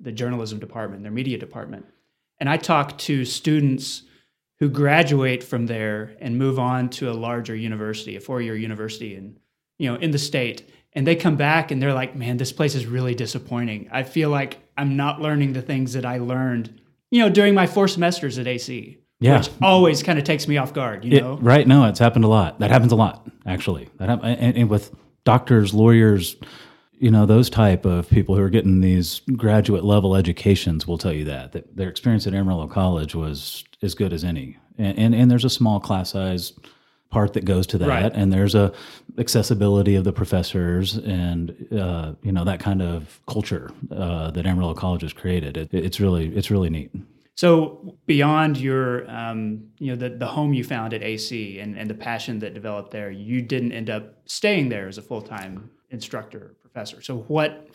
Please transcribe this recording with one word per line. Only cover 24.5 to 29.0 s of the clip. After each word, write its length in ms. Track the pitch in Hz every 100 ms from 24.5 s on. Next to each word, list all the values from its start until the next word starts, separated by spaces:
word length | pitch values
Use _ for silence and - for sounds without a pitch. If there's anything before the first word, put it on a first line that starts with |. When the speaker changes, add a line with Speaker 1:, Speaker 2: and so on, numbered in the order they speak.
| 120
Speaker 2:
and 120 | 113
with 240 | 104 - - _ _
doctors, 500 | - 123 - 117 98
lawyers, 600 | 104 113 113 110 98 87 - - - - _ _ -
you 100 | 120
know, 160 | 110 104
those 240 | 113 123
type 360 | 113 104 92 95
of 240 | 87 85
people 260 | 104 95 98
who 60 |
are 80 | 98
getting 320 | 110 98 95
these 400 | 92 90